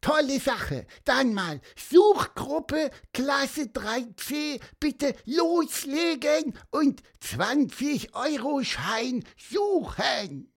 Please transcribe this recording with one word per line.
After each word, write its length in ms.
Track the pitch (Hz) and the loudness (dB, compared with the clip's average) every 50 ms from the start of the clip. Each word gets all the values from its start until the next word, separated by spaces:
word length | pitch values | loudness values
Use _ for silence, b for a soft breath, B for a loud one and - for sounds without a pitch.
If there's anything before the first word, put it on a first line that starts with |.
Tolle 400 | - - 302 302 302 262 277 269 | 2 2 2 2 2 2 2 0
Sache. 460 | - - 247 202 - - 143 127 - B B B B | 0 0 -2 -2 -4 -6 -6 -6 -8 B B B B
Dann 300 | - 254 254 269 247 220 | 2 2 4 4 2 2
mal 260 | 202 190 170 151 139 B B B | 0 -2 -4 -6 -8 B B B
Suchgruppe 1120 | - - - - 339 403 427 403 277 - - - - - 269 285 320 320 - 285 311 311 269 B B B B | -18 -12 6 8 8 10 10 8 4 2 -6 -6 -8 -6 -4 -4 -4 -4 -2 -2 -2 -2 -2 B B B B
Klasse 560 | _ - 254 277 277 277 277 262 - 294 302 220 | _ -4 -2 0 0 0 0 -2 -4 -6 -6 -6
drei 380 | - 247 202 208 220 247 254 233 196 | -6 -8 -6 -4 -4 -4 -4 -6 -12
C, 440 | - - - 269 302 302 302 285 233 B B B B | -14 -10 -6 -4 -4 -4 -4 -6 -8 B B B B
bitte 360 | - 302 - - 285 285 240 B B | -2 -2 -2 0 -2 -2 -2 B B
loslegen 1300 | - 247 330 339 330 339 349 320 - - - - 285 269 302 339 339 330 269 233 294 302 311 311 302 - B B B | -2 0 2 2 2 2 2 0 0 -2 -8 -6 -4 -2 0 0 0 -2 -2 0 2 2 2 0 -2 -8 B B B
und 320 | - 269 311 277 - - b b b b | -2 2 2 2 2 0 b b b b
zwanzig 920 | - - - 208 185 208 247 294 285 - - - 247 285 294 214 - - _ | -12 -8 -4 -2 -2 0 2 2 0 0 -2 -4 -4 -2 -2 -2 -4 -6 _
Euro 480 | - 240 294 302 277 220 269 302 277 | -6 -4 -2 -2 -2 -2 -2 -2 -2
Schein 600 | 247 - - - 131 185 220 226 240 254 254 240 - B B | -2 -2 -4 -6 -4 -2 -2 -2 -2 -2 -4 -4 -6 B B
suchen. 1160 | B - - 226 381 403 415 392 339 226 - - - 208 277 254 240 214 185 143 135 - - _ | B -20 -6 -2 0 0 2 2 0 0 -2 -4 -2 0 0 0 0 -2 -6 -8 -12 -14 -16 _